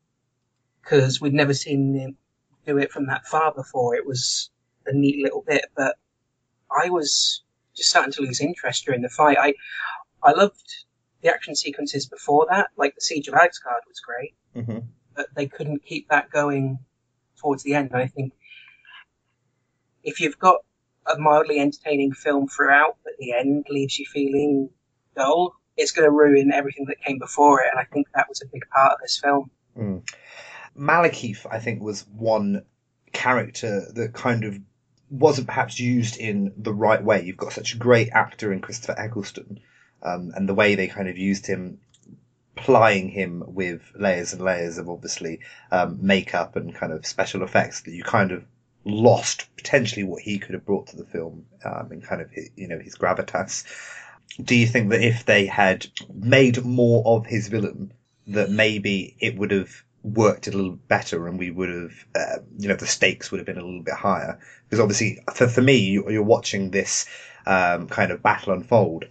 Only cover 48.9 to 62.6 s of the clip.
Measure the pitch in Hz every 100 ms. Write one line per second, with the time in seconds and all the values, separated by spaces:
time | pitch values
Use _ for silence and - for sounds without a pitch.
48.9 | 104 113 95 - - - - - 139 117
49.9 | 104 95 85 107 101 - 92 - 98 -
50.9 | 82 82 85 82 82 - _ - - -
51.9 | 80 - 87 80 80 - - 90 82 -
52.9 | - 90 92 - 87 82 - - - -
53.9 | - - - _ - 123 120 117 123 104
54.9 | 110 117 117 - 104 98 104 95 95 -
55.9 | - - - 117 135 131 120 120 123 117
56.9 | 117 113 113 - 113 98 110 90 71 -
57.9 | - _ _ - 104 98 104 110 107 101
58.9 | 95 - - 113 92 101 101 92 - _
59.9 | _ 110 110 104 95 101 98 95 87 -
60.9 | 101 - 85 85 92 90 87 90 87 82
61.9 | - _ - - - - -